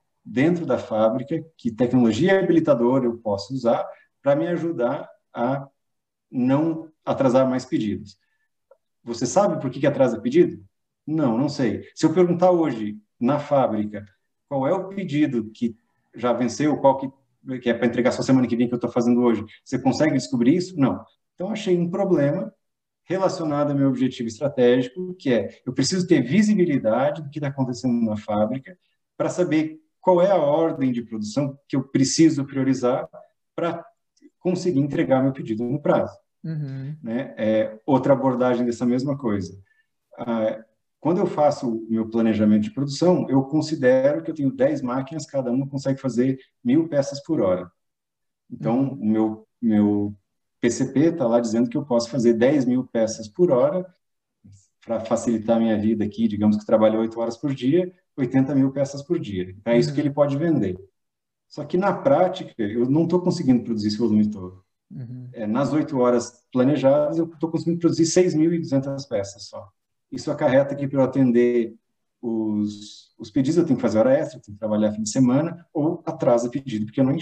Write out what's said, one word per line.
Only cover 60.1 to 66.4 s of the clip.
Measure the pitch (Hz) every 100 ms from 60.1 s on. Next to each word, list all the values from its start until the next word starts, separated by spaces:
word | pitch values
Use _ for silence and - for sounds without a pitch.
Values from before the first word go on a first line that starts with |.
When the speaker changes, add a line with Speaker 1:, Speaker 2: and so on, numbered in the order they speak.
Speaker 1:
pode | 139 143 139
vender. | 170 143 95 92 - _ _ _ _ _ _
Só | -
que, | 139 180
na | 202
prática, | - - 147 185 - 151 -
eu | 104 117 127
não | 147 165
tô | 180
conseguindo | 175 - 131 123
produzir | 120 107 104
esse | 104
volume | 117 107 107
todo. | 101 92 95 _ _ _
Speaker 2:
Uhum. | 151 117 123 123
Speaker 1:
É, | - 104
nas | 120 139
oito | 151 147 135
horas | 123 120 - -